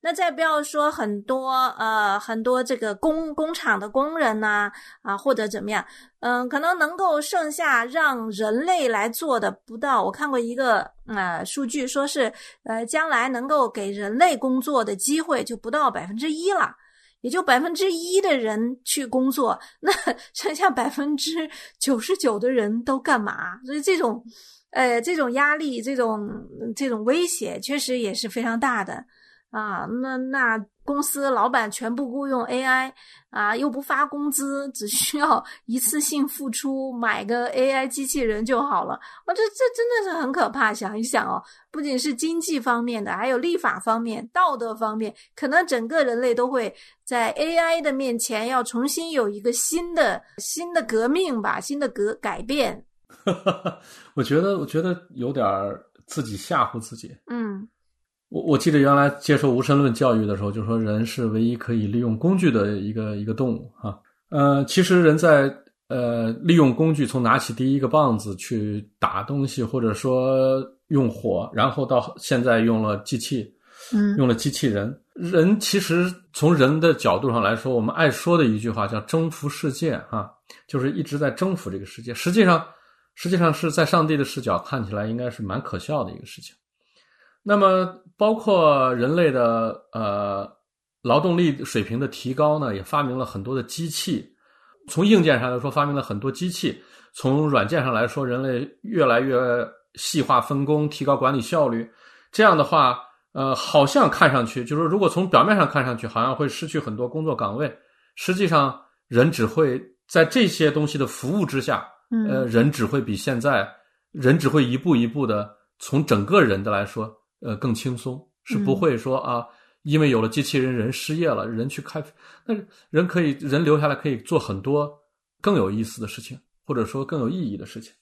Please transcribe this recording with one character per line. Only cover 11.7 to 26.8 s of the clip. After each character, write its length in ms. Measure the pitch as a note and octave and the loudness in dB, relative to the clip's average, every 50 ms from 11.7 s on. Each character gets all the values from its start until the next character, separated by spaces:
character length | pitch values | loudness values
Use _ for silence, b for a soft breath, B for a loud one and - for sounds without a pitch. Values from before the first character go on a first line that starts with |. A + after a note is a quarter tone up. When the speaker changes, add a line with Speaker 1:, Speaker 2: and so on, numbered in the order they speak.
| B3 D4 B3+ B3+ | -4 -6 -6 -4
Speaker 1:
说 180 | - C#4+ C#4 | -2 -4 -4
是， 260 | C#4+ - D4 B3+ G#3+ G#3+ B B B B B _ | -2 0 0 0 0 -2 B B B B B _
呃， 240 | - A3 A3+ A#3 | -8 -6 -6 -6
将 220 | A3+ D4+ D#4 D#4 D#4+ | -2 -2 -2 0 2
来 200 | C#4+ A#3+ A#3+ C4+ | 2 0 0 0
能 200 | C4 A#3+ B3 C#4 | -2 -4 -2 0
够 200 | D4+ D4 B3+ A3+ | 2 2 2 2
给 220 | - A3+ G3+ G3 | 0 -6 -6 -6
人 260 | G3+ G3+ G3+ G3+ G#3+ | -6 -6 -6 -4 2
类 200 | B3+ E4+ F#4 D4+ | 4 4 4 4
工 240 | - - C4 B3+ C4 | 2 0 0 0 0
作 240 | A#3 - D4 B3+ A3 | -2 0 0 0 0
的 100 | G#3 G3+ | 0 -4
机 260 | F#3+ - - C#4+ D#4+ | -4 -2 0 0 0
会 220 | D#4+ E4 D4+ A#3+ - | 0 0 0 -2 -2
就 140 | - A#3+ | -4 -8
不 120 | G3+ - A3+ | -10 -8 -4
到 220 | A#3 D4+ D4 B3+ | -2 0 0 0
百 160 | G3+ F3 D#3+ | 0 -2 -8
分 100 | F3+ G3+ | -8 -8
之 140 | A3+ C4+ D#4+ | -6 -4 -4
一 220 | D4+ D#4 E4+ F#4+ G4+ | -4 0 0 0 2
了， 240 | F4 A3+ - - b b b b b b b b b - | 2 0 -2 -4 b b b b b b b b b -8
也 80 | B3 | -4
就 120 | C4+ F4+ F4+ | -2 -2 2
百 160 | - B3+ B3+ | 4 2 2
分 160 | D4+ F4 F4 | 2 -2 -2
之 160 | D4+ F#4+ G4 | 0 0 0
一 300 | E4+ E4 E4 F4 F4+ F#4+ | 0 -2 -4 0 0 2
的 180 | G4+ F#4+ D4+ C4 | 4 4 2 2
人 400 | A#3 G#3+ G#3+ G#3+ A3+ A#3+ C4 B3+ _ | 0 -2 -2 -2 -2 -4 -4 -8 _
去 200 | - - D4+ C4+ | -6 -4 -4 -4
工 240 | A#3 A3+ C4 C4 C4+ | -2 -2 0 0 0
作， 300 | C4 - C4+ A3 - B B B B B | 0 0 0 0 -2 B B B B B
那 100 | - E4 F#4+ - - - - B B B B | -2 0 0 0 0 -4 -4 B B B B
剩 200 | - - G4 D#4 | -6 -4 -4 -2
下 160 | D4 F4+ F#4+ | 2 0 0
百 180 | C4 B3+ A#3 C#4 | 2 2 -2 -2
分 280 | C4 - C#4+ C#4+ D4+ | -2 -4 -2 -2 -2
之 340 | C#4 - D#4 D#4+ E4+ D#4+ D4+ B B B B B _ | -2 -2 -4 -4 -4 -6 -6 B B B B B _
九 180 | - C#4 C4+ A3+ | -2 0 0 0
十 180 | A3 - F#4+ | 0 -2 -2
九 220 | F4+ - C4 G#3+ G#3 | 0 0 0 0 2
的 100 | G3 B3 | 0 0
人 360 | C4 B3 G#3+ G#3 A3 A#3 A#3+ | 2 2 0 0 -2 -2 -2
都 120 | - C4+ | -2 -4
干 240 | C4+ C4 E4 C#4+ A#3 | -2 0 0 0 0
嘛？ 380 | G#3 - - - - F3+ F3+ B3 B3+ | 0 -4 -6 -6 -8 -10 -10 -12 -12
所 100 | B3+ C#4+ | -8 -8
以 80 | D4+ C#4+ | -4 0
这 160 | - F#4 D#4+ | 0 2 2
种， 260 | F#4+ A#3 G#3 A#3 A#3 A#3 B B B B B B B _ | 2 -2 -2 -4 -10 -18 B B B B B B B _
呃， 300 | - - B3+ B3 A#3+ A#3 | 0 2 2 2 2 0
这 160 | A#3 E4+ F4+ | 0 -2 0
种 160 | D#4 C#4+ B3 A#3+ | 0 0 0 2
压 240 | C4+ C#4+ D4 D4+ | 2 2 2 2
力， 260 | D#4 D#4 D4 B3+ A#3 A3 | 0 -2 -4 -6 -6 -6
这 140 | B3+ C#4 | -4 -2
种， 340 | B3+ B3 A3+ A3 G#3+ G#3 G#3+ G#3+ G#3 - - - - A3 A#3 G#3+ | 0 0 0 -2 -4 -6 -8 -10 -12 -14 -16 -14 -12 -10 -10 -6
这 120 | - | -4